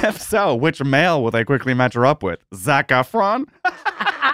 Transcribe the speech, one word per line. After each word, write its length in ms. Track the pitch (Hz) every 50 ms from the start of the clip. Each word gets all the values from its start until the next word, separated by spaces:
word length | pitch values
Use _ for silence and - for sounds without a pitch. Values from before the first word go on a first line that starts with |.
| -
if 160 | 214 208 -
so, 340 | - - - 269 294 180 131
which 280 | 117 127 160 151 - 135
male 380 | 139 135 139 165 185 170 147 120
will 80 | 113
they 140 | 110 117 113
quickly 280 | 104 139 127 - 131 127
match 220 | 123 127 123 -
her 100 | 120 120
up 180 | 135 151 151 -
with? 180 | 92 85 - _ - 95
Zac 340 | 95 90 131 143 139 147 -
Efron? 580 | 131 127 127 - - 226 196 196 214 254 277 - _ _ -
<laughs> 160 | 370 349 - - 415 392 - - 403 - - 294 269